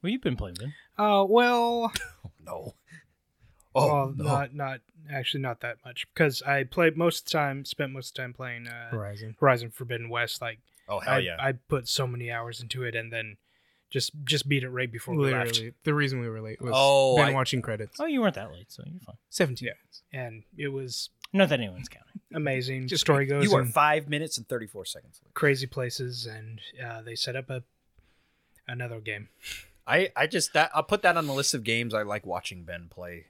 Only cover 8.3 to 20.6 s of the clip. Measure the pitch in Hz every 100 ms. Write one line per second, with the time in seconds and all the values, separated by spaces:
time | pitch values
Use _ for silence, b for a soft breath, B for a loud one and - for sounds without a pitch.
8.3 | 123 127 120 120 120 117 117 101 104 110
9.3 | 110 143 123 117 - 120 120 117 117 117
10.3 | - 120 110 _ b - 101 - 135 90
11.3 | 85 135 127 _ 143 117 - 127 120 120
12.3 | 117 117 117 117 127 123 113 113 113 110
13.3 | 104 _ _ _ _ _ 139 - 151 135
14.3 | 151 127 139 127 123 127 117 - 160 139
15.3 | 127 113 113 113 - - 147 143 131 117
16.3 | 110 110 110 127 131 139 139 135 123 -
17.3 | 135 127 131 117 107 107 - 320 277 214
18.3 | 110 101 87 104 - - 180 - - _
19.3 | - 160 123 120 - _ - _ 135 123
20.3 | 113 - 156